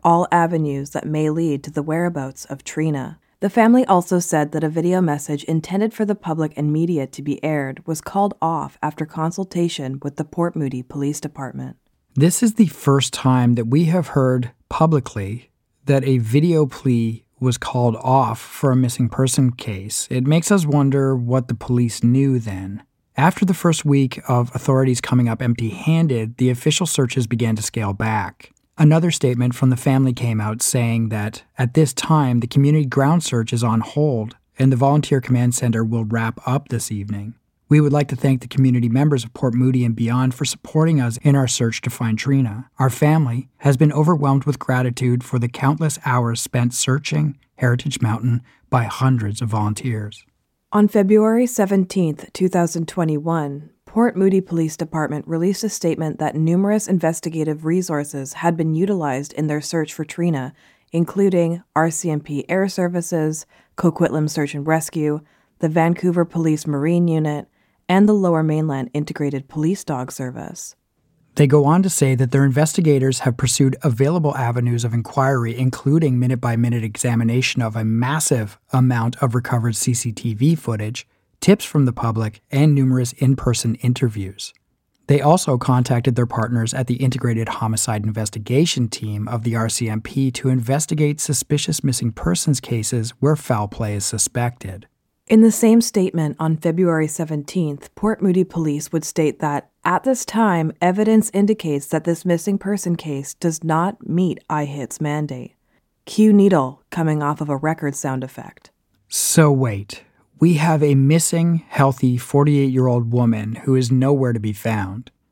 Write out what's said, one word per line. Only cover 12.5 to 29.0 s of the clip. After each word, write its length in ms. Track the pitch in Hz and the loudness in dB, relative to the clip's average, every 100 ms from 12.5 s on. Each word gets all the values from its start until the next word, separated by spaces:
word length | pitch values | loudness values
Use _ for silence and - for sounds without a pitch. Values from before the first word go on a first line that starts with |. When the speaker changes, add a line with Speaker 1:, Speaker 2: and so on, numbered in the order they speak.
Speaker 2:
the 140 | 214 185 | 4 2
first 440 | - - 139 131 | 2 2 2 2
time 440 | - 131 127 120 120 | 0 2 4 4 2
that 100 | 113 | 2
we 180 | 143 165 | 2 2
have 220 | 180 160 | 0 0
heard 440 | 147 131 127 123 - _ | 0 2 2 -2 -10 _
publicly 800 | - 160 156 - - 95 120 - _ _ _ | 0 2 2 -2 -8 -8 -10 -14 _ _ _
that 200 | - 139 | 0 0
a 140 | 131 131 | 2 0
video 460 | 110 135 170 160 | 2 2 4 2
plea 640 | 143 - 135 120 113 113 - _ | 0 0 0 0 0 -4 -12 _
was 200 | 127 120 | -2 -2
called 380 | - 127 120 113 | -2 0 2 0
off 440 | - 135 120 110 | 2 2 2 -2
for 300 | - - 143 | -10 -2 2
a 60 | 127 | 2
missing 340 | 127 - 120 | 2 0 -2
person 400 | - 131 - 127 | 0 0 2 0
case. 580 | 123 - 98 101 - - | 0 -8 -10 -8 -10 -4
It 160 | 131 131 | -2 2
makes 240 | 160 165 | 2 2
us 140 | 202 | 2
wonder 500 | 151 147 139 139 135 | 2 2 2 2 2
what 340 | 131 120 131 123 | 0 0 -2 -2
the 60 | |
police 480 | 113 - 123 120 - | -6 -2 0 0 0
knew 360 | 120 127 139 127 | 2 2 2 0
then. 440 | 110 95 95 101 - _ _ | -4 -8 -10 -12 -16 _ _
After 300 | - 156 - | 0 2 2
the 80 | 190 | 0
first 320 | 180 175 156 | 2 0 0
week 380 | 147 139 135 - - | 2 2 2 -2 -2
of 280 | 123 120 | 0 0
authorities 480 | - - 131 131 123 | -2 0 2 2 0
coming 260 | - 127 120 | 0 2 2
up 140 | 110 | 0
empty-handed, 960 | 123 117 113 95 - 165 165 123 110 117 | -2 -2 -4 -4 0 2 2 0 -4 0
the 100 | 127 | 0
official 380 | 123 160 143 170 | 2 0 0 0
searches 400 | - 127 135 113 | 0 0 -2 -2
began 300 | 117 117 107 | 0 0 -2
to 60 | |
scale 300 | 104 - 104 | -4 -4 -4
back. 600 | 95 110 110 - - - _ _ - | -2 -2 -2 -4 -10 -20 _ _ 4
Another 360 | 151 160 | 6 6